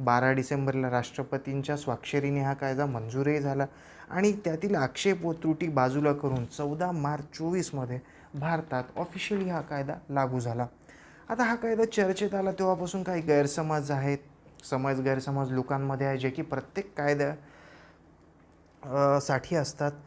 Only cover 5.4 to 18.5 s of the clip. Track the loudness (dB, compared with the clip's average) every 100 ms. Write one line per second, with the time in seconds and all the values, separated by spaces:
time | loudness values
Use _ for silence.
5.4 | 0 0 0 2 4 4 2 2 0 -2
6.4 | -2 -4 -4 -2 -2 -2 -2 -2 -6 -6
7.4 | -2 0 -2 -4 -4 -6 -10 -18 -14 -6
8.4 | -2 -2 -2 -4 -4 -6 -6 -6 -4 -2
9.4 | 0 -2 -4 -4 -4 -6 -4 0 0 0
10.4 | -2 -2 -4 -6 -20 -20 -20 -20 -6 0
11.4 | 0 0 0 2 2 2 2 2 0 0
12.4 | -2 0 2 2 0 -4 -2 0 4 4
13.4 | 4 2 0 0 0 0 0 -2 -4 -20
14.4 | -20 -20 -6 -2 0 0 2 0 0 -2
15.4 | 0 0 0 -2 -2 0 0 0 -2 -4
16.4 | -4 -6 -6 -8 -8 -2 0 2 0 -4
17.4 | -12 -20 -20 -20 -20 -20 -20 -20 -20 -20
18.4 | -20